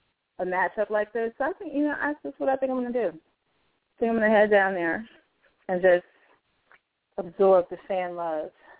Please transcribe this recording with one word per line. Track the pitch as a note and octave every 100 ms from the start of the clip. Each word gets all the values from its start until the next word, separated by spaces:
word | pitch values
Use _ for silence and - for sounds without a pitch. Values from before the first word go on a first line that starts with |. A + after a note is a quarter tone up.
| _ _ _ -
a | F#3
matchup | F3+ F3 - G#3
like | G#3+ G#3+
this. | A#3+ A3+ -
So |
I | C#4
think, | F4+ F#4+
you | C#4+
know, | D4 -
that's | C#4+ D4
just | C#4 C#4
what | C#4
I | C4+
think | C4
I'm | B3+
gonna | A#3+
do. | A#3+ G3
I | D#3+ _ _ _ _ _ _ _ -
think | A3+
I'm | A3+
gonna | G#3+
head | G#3+ G#3
down | G3+ F#3+
there | F#3+ E3+ E3+ A3 _ _ _ _ _ -
and | F3+
just | F#3 F3+ - _ _ _ _ _ _ _ _ _ _ -
absorb | F3+ E3 G3 F#3 F3
the | F3 -
fan | F#3 F3+ F3
love | E3+ D#3 D#3 - -